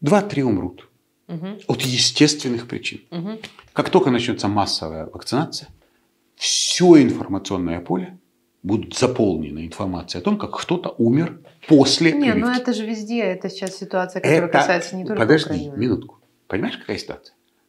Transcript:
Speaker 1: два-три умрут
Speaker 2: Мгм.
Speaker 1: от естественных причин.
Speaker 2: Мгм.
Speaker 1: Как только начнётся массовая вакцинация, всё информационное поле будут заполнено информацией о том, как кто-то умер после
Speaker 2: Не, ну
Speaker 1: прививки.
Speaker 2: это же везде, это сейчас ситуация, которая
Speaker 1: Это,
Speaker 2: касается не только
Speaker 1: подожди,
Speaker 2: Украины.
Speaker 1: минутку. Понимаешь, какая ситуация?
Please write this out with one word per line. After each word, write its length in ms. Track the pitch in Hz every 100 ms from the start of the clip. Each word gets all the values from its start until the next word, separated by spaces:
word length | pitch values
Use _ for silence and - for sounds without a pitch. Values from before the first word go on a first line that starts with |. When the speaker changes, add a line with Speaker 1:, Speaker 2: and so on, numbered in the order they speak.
Speaker 1:
два-три 420 | 147 202 202 139
умрут 460 | 127 95 87 - - _ _ _ -
Speaker 2:
Мгм. 320 | 170 185 208 -
Speaker 1:
от 140 | 117
естественных 840 | 131 123 - - 147 - 131 117 120
причин. 320 | - - - -
Speaker 2:
Мгм. 260 | 170 190 220 - - -
Speaker 1:
Как 160 | - 139
только 220 | 117 135
начнётся 360 | 123 120 101 101
массовая 560 | 104 98 - 80 80 78
вакцинация, 640 | - - 127 165 - - - _ _ _ _ _ -
всё 640 | - - - - 180 156
информационное 800 | 120 85 - 95 - 92 87 85
поле 380 | 82 92 90 - _ _ _ _
будут 320 | 95 107 - -
заполнено 640 | 131 - 104 80 76 76 82
информацией 560 | - 98 87 - -
о 20 | 202
том, 120 | 208
как 140 | - -
кто-то 340 | - - - -
умер 420 | 117 139 170 - - _ -
после 440 | 147 135 - 165
Speaker 2:
Не, 200 | 294 269
ну 80 | 214 233
Speaker 1:
прививки. 140 | 247
Speaker 2:
это 120 | 247
же 120 | 214 214
везде, 340 | 220 214 233
это 280 | 196 180 190
сейчас 280 | - 190 185
ситуация, 440 | 185 190 180 185
которая 280 | 135 160 170
Speaker 1:
Это, 80 | 151
Speaker 2:
касается 360 | 143 175 - 185
не 80 | 185
только 160 | 214
Speaker 1:
подожди, 240 | 110 151 -
Speaker 2:
Украины. 280 | 151 147 139
Speaker 1:
минутку. 380 | 120 95 - - _ _ -
Понимаешь, 300 | 95 233 -
какая 200 | - 101
ситуация? 380 | - - - _ _ _